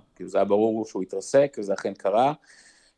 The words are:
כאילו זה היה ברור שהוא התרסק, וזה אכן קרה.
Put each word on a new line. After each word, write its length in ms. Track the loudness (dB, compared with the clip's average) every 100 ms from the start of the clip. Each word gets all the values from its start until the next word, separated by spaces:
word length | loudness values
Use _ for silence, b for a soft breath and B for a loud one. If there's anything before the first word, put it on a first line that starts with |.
| -12 -18
כאילו 140 | -4
זה 80 | 0
היה 60 |
ברור 400 | 2 2 2 0 -6
שהוא 160 | -8
התרסק, 540 | -8 -8 0 2 2 0
וזה 160 | -6
אכן 200 | -6 -6
קרה. 380 | -6 0 2 2 -2 b b b b b